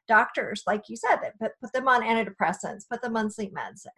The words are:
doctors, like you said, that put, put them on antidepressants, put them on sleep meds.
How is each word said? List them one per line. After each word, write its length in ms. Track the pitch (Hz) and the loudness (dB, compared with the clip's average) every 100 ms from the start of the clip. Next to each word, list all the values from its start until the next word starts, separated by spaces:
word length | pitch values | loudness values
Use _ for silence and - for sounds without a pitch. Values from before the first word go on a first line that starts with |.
| - | 4
doctors, 560 | 220 233 - 220 208 - | 4 4 0 -6 -4 -2
like 180 | 208 - | -2 -4
you 80 | 226 | -4
said, 220 | 339 339 | 2 2
that 160 | - - | 0 -6
put, 140 | 220 - | -8 -8
put 120 | 240 | -8
them 160 | 262 262 | -2 4
on 120 | 247 | 4
antidepressants, 840 | 226 226 208 - 170 190 175 - - | 4 2 0 0 0 0 -6 -10 -10
put 120 | 233 | -8
them 160 | 240 226 | -4 -2
on 120 | 214 | -2
sleep 240 | 214 202 | -4 -8
meds. 320 | 160 98 - - | -8 -10 -12 -16